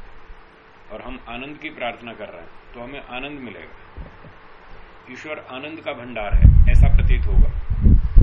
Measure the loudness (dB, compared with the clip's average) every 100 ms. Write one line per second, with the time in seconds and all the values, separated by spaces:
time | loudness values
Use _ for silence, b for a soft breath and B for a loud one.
0 | -20 -20 -20 -20 -20 _ _ _ -20 -20
1 | -18 -18 -16 -16 -16 -18 -18 -12 -12 -12
2 | -18 -18 -18 -18 -20 -20 -20 -20 -18 -18
3 | -18 -16 -16 -16 -18 -20 -20 -20 -20 -20
4 | -20 -20 -20 -20 -20 -20 -20 -20 -20 -20
5 | -20 -20 -18 -18 -16 -18 -18 -14 -14 -14
6 | -14 -12 -4 4 6 6 4 4 4 4
7 | 2 0 0 2 0 -2 -8 -2 2 2
8 | 4 6